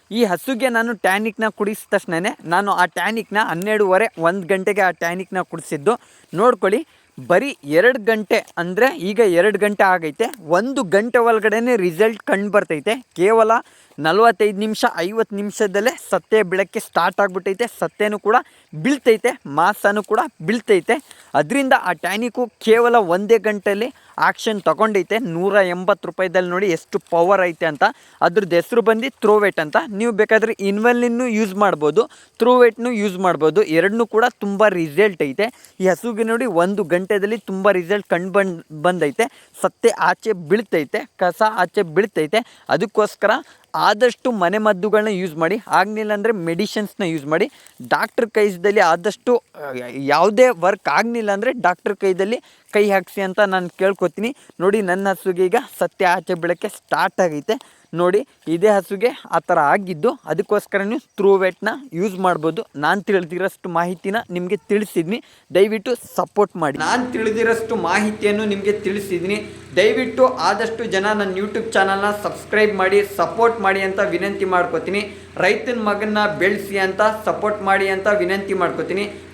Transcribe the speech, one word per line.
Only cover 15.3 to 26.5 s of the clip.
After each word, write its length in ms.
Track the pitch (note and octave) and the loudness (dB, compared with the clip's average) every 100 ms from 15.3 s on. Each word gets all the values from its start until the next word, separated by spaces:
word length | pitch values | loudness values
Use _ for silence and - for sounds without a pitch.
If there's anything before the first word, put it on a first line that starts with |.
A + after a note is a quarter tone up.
| G3+ | -4
ನಿಮಿಷದಲ್ಲೇ 540 | G3+ - G#3 G3 A3 - - | -6 -2 -2 0 -2 -4 -4
ಸತ್ತೆ 320 | F#3+ - A3 | -4 0 0
ಬೀಳಕ್ಕೆ 380 | F#3 F#3 F#3+ A3 | 2 -2 -4 -8
ಸ್ಟಾರ್ಟ್ 400 | - F3 F3 F#3+ | -6 -2 0 0
ಆಗ್ಬಿಟ್ಟೈತೆ. 460 | G3+ F#3 F#3 F#3+ A#3 | -2 -2 -6 -4 -6
ಸತ್ತೆನೂ 520 | - E3 - G#3 G#3 | -4 -6 -2 -2 -2
ಕೂಡ 180 | G3+ A#3+ - _ _ | 2 2 0 _ _
ಬೀಳ್ತೈತೆ, 680 | D#3 F#3 C#4 B3+ A3 A#3+ C4 - | -6 -2 0 2 2 0 -4 -4
ಮಾಸನೂ 560 | C#3+ F3 G#3 G3+ G#3 | 0 0 2 0 0
ಕೂಡ 180 | G3+ A3 C4+ - | -2 -2 -2 -6
ಬೀಳ್ತೈತೆ. 640 | E3 A3+ A3+ G3 - A#3 - - - | -4 -4 0 0 2 -2 -4 -20 -4
ಅದರಿಂದ 380 | C#3+ D3+ C#4 C4+ C4 | -2 0 0 2 0
ಆ 100 | F3+ | 0
ಟಾನಿಕ್ಕು 580 | E3+ F3 G3+ A#3+ - A#3+ - | -4 -4 -4 -4 -4 -6 -2
ಕೇವಲ 380 | - A3+ A#3+ A#3 | 2 4 6 4
ಒಂದೇ 420 | F#3 F3+ G3+ A3+ | 2 0 2 2
ಗಂಟೆಯಲ್ಲಿ 540 | G3+ G#3 G#3 G3+ B3 - _ - | 2 -2 -2 -2 -4 -8 _ -2
ಆ್ಯಕ್ಷನ್ 440 | E3 - A#3 G#3 | 0 0 -4 -2
ತಗೊಂಡೈತೆ. 560 | E3+ D3+ A3 G3 E3+ G#3+ | 0 2 2 0 0 -2
ನೂರ 360 | A#3 E3 F#3+ | -2 -2 2
ಎಂಬತ್ತು 540 | G3+ F#3 F3+ F#3 G3 E3 | 2 2 0 0 -2 -4
ರೂಪಾಯಿದಲ್ಲಿ 420 | E3+ F#3 F3+ F3+ | -4 0 0 0